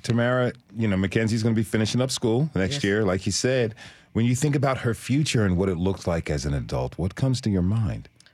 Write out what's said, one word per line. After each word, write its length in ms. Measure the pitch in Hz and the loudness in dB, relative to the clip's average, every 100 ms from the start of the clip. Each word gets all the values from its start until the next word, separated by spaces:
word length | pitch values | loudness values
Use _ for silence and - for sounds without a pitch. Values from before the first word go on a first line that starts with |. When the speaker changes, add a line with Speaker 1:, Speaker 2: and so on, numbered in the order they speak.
Speaker 1:
Tamara, 500 | - 117 120 127 123 - - 113 | -2 0 2 2 0 -4 -10 -2
you 120 | 110 | 0
know, 80 | 95 | 2
Mackenzie's 480 | 95 113 110 113 | 2 0 0 0
gonna 100 | 117 | 2
be 80 | 110 | 0
finishing 380 | 110 110 110 123 | 0 0 0 0
up 100 | 131 | 0
school 400 | - 120 113 151 92 | 0 0 2 0 0
next 180 | 95 143 | -2 0
Speaker 2:
Yes. 80 | |
Speaker 1:
year, 200 | 101 104 | 0 2
like 220 | 104 95 - | 2 0 0
you 60 | |
said. 440 | 95 123 131 110 - - - - | 0 0 2 0 -4 -18 -20 -6
When 120 | 107 120 | 0 2
you 80 | |
think 220 | 127 151 143 | 2 0 2
about 220 | 139 131 | 0 0
her 140 | 120 | -2
future 520 | 110 - 135 156 120 101 | -4 -2 0 2 2 2
and 100 | 87 | 2
what 120 | 95 | 2
it 80 | 85 | 0
looks 280 | 92 95 | -2 -2
like 240 | - 85 80 | -2 -2 -2
as 140 | 73 | -4
an 80 | 71 | -2
adult, 460 | 69 57 65 64 - | -4 -4 -4 -4 -4
what 160 | 90 | -6
comes 260 | - 135 123 | 0 0 0
to 80 | 110 | 0
your 120 | 95 | 0
mind? 460 | 90 113 101 55 - - _ | 2 0 -2 -4 -10 -20 _